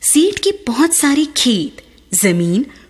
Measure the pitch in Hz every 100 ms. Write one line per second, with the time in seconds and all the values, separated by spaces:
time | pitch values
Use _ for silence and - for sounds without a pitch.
0 | - 294 349 403 392 403 - 233 330 330
1 | 285 277 302 - 254 208 147 - - _
2 | - 190 202 175 170 185 277 - -